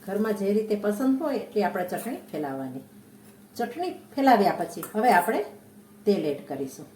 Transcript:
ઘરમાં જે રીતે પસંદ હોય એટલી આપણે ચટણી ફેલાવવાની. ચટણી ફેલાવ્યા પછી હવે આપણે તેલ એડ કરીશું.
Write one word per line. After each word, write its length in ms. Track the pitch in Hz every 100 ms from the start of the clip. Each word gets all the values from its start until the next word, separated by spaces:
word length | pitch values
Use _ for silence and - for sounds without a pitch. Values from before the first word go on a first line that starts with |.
| -
ઘરમાં 320 | 202 220 208
જે 140 | 196 208
રીતે 180 | 214 208
પસંદ 360 | 208 208 269 269
હોય 160 | 311 247
એટલી 260 | 190 214 185
આપણે 180 | 185 180
ચટણી 300 | 175 214 302 -
ફેલાવવાની. 520 | 160 147 135 131 131 - - - - - - - -
ચટણી 340 | 233 - 285 - - -
ફેલાવ્યા 440 | 269 233 190 160
પછી 240 | 170 - -
હવે 180 | 214 247 180
આપણે 240 | 180 269 415 - - - - - -
તેલ 180 | 190 156
એડ 100 | 143 -
કરીશું. 360 | 135 135 - 147